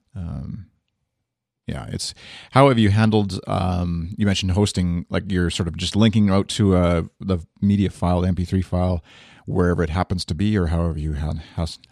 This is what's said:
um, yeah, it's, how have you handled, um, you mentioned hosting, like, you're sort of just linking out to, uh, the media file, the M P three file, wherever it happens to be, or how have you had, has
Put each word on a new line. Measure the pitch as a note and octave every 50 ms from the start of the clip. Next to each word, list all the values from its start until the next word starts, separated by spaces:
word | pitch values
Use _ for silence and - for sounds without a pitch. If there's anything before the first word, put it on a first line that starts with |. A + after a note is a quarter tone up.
| _ _ -
um, | G2+ E2+ E2 - C#2 C#2 - - A2 F2 _ _ _ _ _ _ _ _ _ _ _ _ _ _ _ _ _ _ _ -
yeah, | - - C2+ - -
it's, | - - - - - - - - - - - -
how | - C3 C#3 C#3
have | B2+ A2+
you | G#2+ G2+
handled, | G2 G#2+ A2 A2 G#2+ G#2+ G#2 F#2+ F#2 G2 -
um, | G#2+ G2+ F#2+ F#2 F#2 F2+ F2+ F2+ F2 E2+ E2+ D#2+ F2 A2
you | - G#2
mentioned | G2+ F#2+ - G2 F#2 F2+
hosting, | G#2 G#2 G2 - - F2+ F2 F2 F2 - -
like, | F#2 F2+ F2 F#2+
you're | F#2+ F2+ F2 E2+
sort | - - F2+
of | E2 D#2+
just | E2 F2+ - -
linking | G2+ A2 A2+ G2+ A2 G#2 G2
out | F#2+ G2 F#2+
to, | - - - G#2+ F#2+ F#2
uh, | F2+ F2 F2 F2 E2 E2+ - _ -
the | - F#2+ F#2 E2+ E2 _ _ -
media | G2+ G2+ G2+ G2+ G2 E2
file, | - - F2+ F2 F2+ F2
the | F2 F#2
M | F2
P | F2 F2
three | - F#2+ F#2+ F2+
file, | - F#2 F2+ F2+ F#2 F#2 E2 - - - - - - - - -
wherever | - - F#2 F2 F2 E2+ E2 E2+
it | D#2
happens | D#2+ F#2 F2+ - F#2+ E2+ -
to | - D#2+
be, | D2+ G2+ G#2+ G#2+
or | G2 F2
how | D#2+ E2 E2 E2+
have | E2+ D2+
you | D2+ D2+ D#2 D2
had, | C#2+ D2+ D2+ D#2+ D#2+ - - -
has | - E2 - - - - _